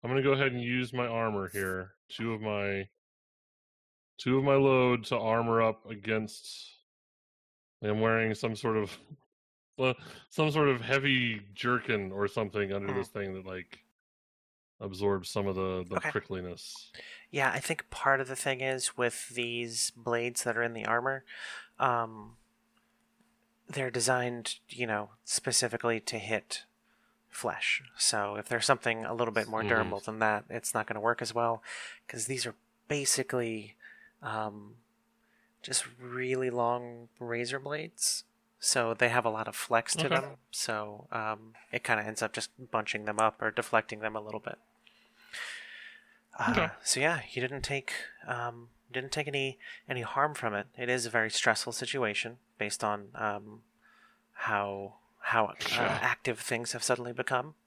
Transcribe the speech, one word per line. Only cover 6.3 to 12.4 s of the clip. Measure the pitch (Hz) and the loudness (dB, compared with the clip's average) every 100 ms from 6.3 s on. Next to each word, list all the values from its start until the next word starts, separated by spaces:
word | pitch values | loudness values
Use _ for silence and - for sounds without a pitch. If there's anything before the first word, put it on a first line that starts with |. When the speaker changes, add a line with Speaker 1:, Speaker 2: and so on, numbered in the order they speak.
| - - - - - _ _ _ _ _ _ _ _ _ _ | -10 -14 -16 -16 -20 _ _ _ _ _ _ _ _ _ _
Speaker 1:
I'm | 107 107 | -2 2
wearing | 113 113 113 | 4 4 2
some | 107 117 107 | 0 -4 -2
sort | 120 110 | 0 0
of, | 101 - - 151 _ _ | 0 -6 -16 -20 _ _
<laughs> | _ _ _ - | _ _ _ 0
well, | 131 123 - - - | 0 0 -6 -20 -12
some | - 156 | 2 2
sort | 151 147 | 6 6
of | 123 | 6
heavy | 117 135 139 131 120 110 101 | 4 2 4 4 2 -2 -8
jerkin | 101 120 123 - 110 95 | -4 2 2 2 0 0
or | 95 101 | 0 0
something | - | 2